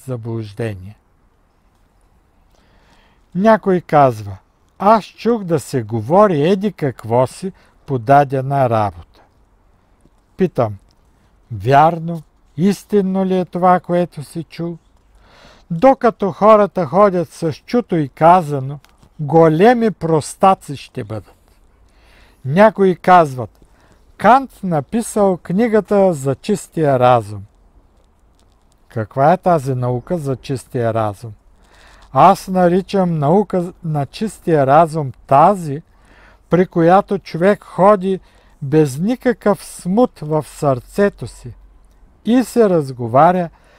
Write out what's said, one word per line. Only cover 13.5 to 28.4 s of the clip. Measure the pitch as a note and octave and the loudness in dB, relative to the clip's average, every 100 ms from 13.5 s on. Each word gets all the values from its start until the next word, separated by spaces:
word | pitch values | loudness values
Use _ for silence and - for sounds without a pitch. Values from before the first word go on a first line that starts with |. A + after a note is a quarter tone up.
| F3+ F#3 F3+ | 0 2 2
което | - F3 F3 - | 0 -2 -4 -8
си | C#3 E3+ | -14 -14
чул?“ | D3+ - E3+ E3 _ _ _ _ _ _ - _ - | -14 -10 -10 -10 _ _ _ _ _ _ -20 _ -10
Докато | E3 C4 C4 A#3 - G3 | 0 0 2 -2 -4 -6
хората | - G#3 G#3+ G3+ - D#3 | 0 4 4 2 -4 -2
ходят | F3 G#3 F3+ D#3+ | 2 2 0 -6
с | - E3 | -6 -8
чуто | - - A#3+ - E3+ | -8 -4 -4 -2 -4
и | C#3 | -4
казано, | - D#3+ F#3 D3 C#3+ C3+ C#3+ _ _ _ - | 0 4 4 2 -6 -8 -12 _ _ _ -12
големи | D3 E3 E3 D#3 G#3+ A#3+ A3+ | 0 4 4 4 4 4 0
простаци | - D#3+ D#3 - - F#3+ - - C3+ | -4 -2 -2 -4 0 0 0 -4 -16
ще | - - | -14 -14
бъдат. | G#2+ G#2+ - _ _ _ _ _ _ _ _ _ _ _ | -12 -14 -16 _ _ _ _ _ _ _ _ _ _ _
Някои | C3 D#3+ G#3+ - F#3+ F3 | -4 2 2 4 0 0
казват: | - F3+ D#3 B2+ A2 _ _ _ _ _ _ - | 4 4 4 -2 -12 _ _ _ _ _ _ -2
„Кант | G3 C4 C4 _ | 2 2 0 _
написал | F#3 D#3 C3 A3+ G#3+ A3 G3 F3 | -4 -4 -4 -6 -4 0 0 0
книгата | - F#3 A#3+ G#3+ F#3+ G3+ F#3+ | -4 -2 0 0 0 2 2
за | D#3 C3+ | 0 -4
чистия | C3 - G3+ - - D3 C3 | -6 -4 -6 -6 -4 0 2
разум.“ | B2 B2 G2+ G#2 G2 _ _ _ _ _ _ _ _ _ | 2 2 -2 -14 -18 _ _ _ _ _ _ _ _ _